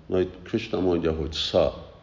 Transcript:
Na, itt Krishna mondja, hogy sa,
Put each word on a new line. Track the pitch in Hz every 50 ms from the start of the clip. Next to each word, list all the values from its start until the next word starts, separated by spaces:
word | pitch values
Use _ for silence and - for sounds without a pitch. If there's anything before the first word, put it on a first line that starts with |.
| -
Na, | - 95 92
itt | 92 90 - - -
Krishna | - - 113 - - - 90
mondja, | 92 92 87 85 80 80 80
hogy | 80 76 76 78
sa, | - - - - 92 80 71 - - - - - -